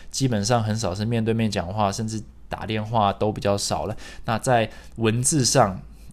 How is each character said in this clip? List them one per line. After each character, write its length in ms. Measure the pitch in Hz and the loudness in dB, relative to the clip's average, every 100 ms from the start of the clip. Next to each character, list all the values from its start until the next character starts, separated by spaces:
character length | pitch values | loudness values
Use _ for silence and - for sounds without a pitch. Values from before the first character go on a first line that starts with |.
| - | -8
基 160 | - 135 | -2 0
本 180 | 107 101 | 2 2
上 180 | 120 | 2
很 120 | 107 110 | 2 0
少 180 | 104 | -2
是 100 | 95 | -2
面 220 | 107 117 110 | 0 0 0
对 80 | |
面 160 | 113 110 | 2 0
讲 180 | 101 87 | 0 -2
话， 240 | 104 101 | 0 0
甚 160 | 98 110 | 0 -4
至 140 | 110 - - - | -6 -8 -16 -12
打 160 | - 104 | -8 -4
电 180 | 110 107 | -4 0
话 260 | 117 101 | 2 4
都 200 | 95 107 | 2 0
比 100 | - | 0
较 160 | 101 101 | 0 0
少 300 | - 85 85 | 0 -2 -4
了。 100 | - - - - | -6 -10 -10 -4
那 120 | 110 | -2
在 320 | 143 120 110 - - - | 2 2 2 -6 -14 0
文 240 | 110 117 | 0 2
字 200 | 123 160 | 2 2
上 380 | 120 139 104 92 - - - | 4 4 4 2 -12 -18 -16